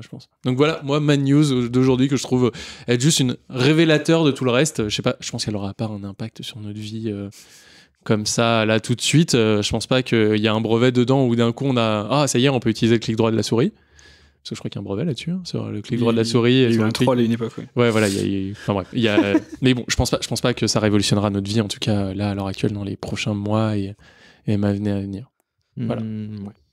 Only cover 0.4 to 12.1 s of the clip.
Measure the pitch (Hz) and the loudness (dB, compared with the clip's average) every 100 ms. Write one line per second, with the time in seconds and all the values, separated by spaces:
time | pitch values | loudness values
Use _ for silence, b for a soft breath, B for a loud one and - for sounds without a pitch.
0.4 | 127 127 151 160 139 151 147 143 139 147 | -4 0 0 0 -2 0 2 2 4 4
1.4 | 147 123 120 127 131 127 135 143 - 127 | 4 0 0 2 4 4 2 0 0 0
2.4 | 120 B B B - 123 151 - 127 - | 0 B B B -2 2 2 2 0 -4
3.4 | - 127 135 156 160 151 156 165 151 131 | -8 0 2 4 4 2 2 2 2 0
4.4 | 127 120 156 - 107 - 123 - - 117 | 0 2 0 -2 -4 -2 -4 -4 -8 -8
5.4 | 113 104 98 98 110 104 101 98 110 - | -6 -6 -6 -6 -8 -8 -12 -12 -14 -12
6.4 | 117 107 104 104 107 110 110 101 101 B | -14 -12 -12 -12 -12 -8 -6 -6 -10 B
7.4 | B B B B B _ - 107 107 - | B B B B B _ -2 0 0 0
8.4 | 117 113 110 110 - 117 - 147 165 123 | 2 4 2 2 0 -2 2 2 4 4
9.4 | 110 104 101 113 - 127 123 117 107 107 | 4 2 0 -4 0 0 2 2 4 2
10.4 | 110 110 110 113 131 123 120 135 123 117 | 2 2 2 4 4 4 2 2 2 2
11.4 | 117 - 139 123 113 107 107 | 0 0 -2 0 0 0 0